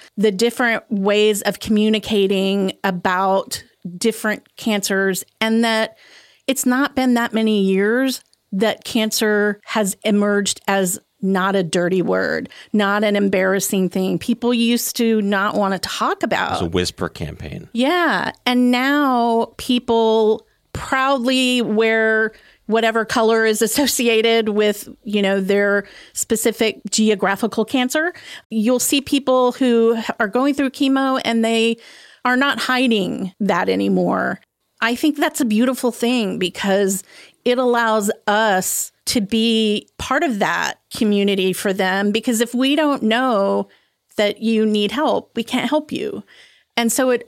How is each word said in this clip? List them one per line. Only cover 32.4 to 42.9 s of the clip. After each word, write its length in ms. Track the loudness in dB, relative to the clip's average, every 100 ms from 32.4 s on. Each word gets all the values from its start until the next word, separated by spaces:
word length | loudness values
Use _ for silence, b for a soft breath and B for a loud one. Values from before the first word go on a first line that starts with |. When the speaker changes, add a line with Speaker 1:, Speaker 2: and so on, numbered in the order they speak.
| 0 -2
Speaker 1:
hiding 760 | -2 0 2 2 -2 -4 -8 -4
that 280 | -2 0 0
anymore. 720 | 0 0 0 0 0 -2 -6 _ _ _ _
I 120 | -2 0
think 200 | 0 0
that's 220 | -2 -2
a 60 | 0
beautiful 460 | 2 2 0 -4
thing 460 | -2 -2 0 -2 -2
because 640 | -6 -4 0 2 0 -2 B B B _ -2
it 120 | 0
allows 540 | 2 2 2 0 -2 -2 0
us 640 | 2 4 2 0 -6 -8 _ -4
to 160 | -2
be 640 | 0 0 2 2 2 -2 -6 -10
part 260 | -4 0
of 160 | 0 0
that 360 | 0 0 -4 -6 _
community 600 | -2 0 2 2 0 0
for 180 | -2 -2
them, 400 | -2 0 0 0
because 300 | 0 0 -2
if 120 | -2
we 220 | 0 0 2
don't 280 | 0